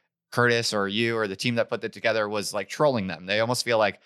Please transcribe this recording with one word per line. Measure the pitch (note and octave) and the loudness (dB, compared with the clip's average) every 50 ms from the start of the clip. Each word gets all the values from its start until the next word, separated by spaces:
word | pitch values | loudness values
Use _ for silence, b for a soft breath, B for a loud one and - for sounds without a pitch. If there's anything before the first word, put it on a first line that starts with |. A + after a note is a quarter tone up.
| _ _ _ _ _ _ | _ _ _ _ _ _
Curtis | - - A#2+ A#2+ A#2+ A#2 A#2 - - | 0 2 4 4 4 2 0 0 -2
or | G#2+ G2 G2 | -2 -2 0
you | G2 G#2+ A#2 A#2 A#2 | 0 0 0 0 0
or | A2+ A2 G2+ | 0 -2 -2
the | F#2+ | -4
team | - - B2 A#2+ | -4 -4 -2 0
that | A#2 A2 - | 0 0 0
put | - A2+ - | -2 -6 -6
it | A2+ - | -8 -6
together | G2+ - A#2 A2 A2+ G#2+ G#2 | -2 0 0 2 2 0 0
was, | G#2 G#2+ G2 - - | -2 -4 -4 -4 -4
like, | G#2 G2 - | -6 -6 -6
trolling | - - D#3 D3+ C3+ A#2 F#2+ | -2 2 2 2 2 2 0
them. | F#2+ E2+ D#2+ F2+ | -2 -4 -6 -4
They | F2+ G2+ G#2+ | -2 0 2
almost | A2+ A#2 B2 A#2 - | 2 2 0 -2 0
feel | A#2+ A#2+ A2 | 0 2 4
like | G#2+ G2+ G2 - b | 4 2 0 -2 b